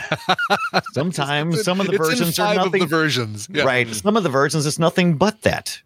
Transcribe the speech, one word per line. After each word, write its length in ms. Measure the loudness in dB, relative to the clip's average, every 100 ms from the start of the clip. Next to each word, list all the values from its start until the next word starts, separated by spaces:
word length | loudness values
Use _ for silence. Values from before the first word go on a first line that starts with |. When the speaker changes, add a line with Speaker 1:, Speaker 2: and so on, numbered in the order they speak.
| -6 -4 -2 -2
Speaker 1:
<laughs> 560 | 0 -2 0 -2 -2
Speaker 2:
Sometimes 640 | -4 -4 -2 -2 -2 0 -2
Speaker 1:
It's 40 |
in, 20 | -2
Speaker 2:
some 140 | -2
of 60 | -2
the 60 |
Speaker 1:
it's 80 | 0
in 80 | 0
Speaker 2:
versions 300 | 0 0 0
are 60 | 0 2
Speaker 1:
five 20 | 2
of 60 |
the 60 | 0
Speaker 2:
nothing. 100 | 0
Speaker 1:
versions. 580 | 2 2 0 -4 -8 -6
Yeah. 120 | 0
Speaker 2:
Right. 240 | 2 2 0
Some 240 | -2 0 2
of 60 |
the 60 | 2
versions, 360 | 2 2 0 -2
it's 140 | 0
nothing 360 | 2 4 2 4
but 240 | 2 0
that. 360 | -2 -2 -6 -14